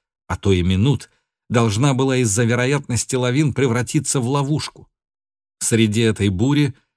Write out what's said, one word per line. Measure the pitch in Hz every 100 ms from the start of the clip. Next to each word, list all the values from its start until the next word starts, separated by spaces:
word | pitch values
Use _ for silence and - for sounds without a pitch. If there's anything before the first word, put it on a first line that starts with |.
| _ _ -
а | 95
то | 101
и | 92
минут, | 87 92 127 127 - _ _ _ _
должна | 117 117 101 143
была | 127 135 127
из-за | 120 98 117
вероятности | 120 127 143 - 123 - 127
лавин | 123 127 151
превратиться | - 135 117 120 151 139 139
в | 117
ловушку. | 143 139 151 - - - _ _ _ _ _ _ _
Среди | - 113 110 104
этой | 113 104 101
бури | 92 127 147 143 - _